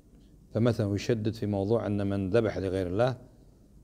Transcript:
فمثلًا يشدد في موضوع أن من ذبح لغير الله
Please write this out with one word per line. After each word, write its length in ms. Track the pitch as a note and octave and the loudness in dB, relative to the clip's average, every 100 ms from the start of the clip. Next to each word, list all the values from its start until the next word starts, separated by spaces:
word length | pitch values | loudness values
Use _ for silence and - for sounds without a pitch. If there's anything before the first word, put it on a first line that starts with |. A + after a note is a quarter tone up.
| - - - - - | -20 -20 -20 -20 -6
فمثلًا 420 | A2+ A#2+ A2+ G#2 G2+ | 0 2 2 0 0
يشدد 380 | - A#2 G#2+ | 0 0 -2
في 120 | A2 G#2 | -2 -2
موضوع 400 | G2+ G2 A2+ G2 | 0 2 2 2
أن 220 | G2+ G2 | -2 0
من 220 | G2 F#2+ | -2 2
ذبح 280 | A2+ G#2+ F2+ | 2 2 -2
لغير 300 | F#2+ F#2+ F2 | -2 -2 -2
الله 300 | F#2+ B2+ B2+ - - - - - - | 0 0 -2 -12 -20 -20 -20 -20 -20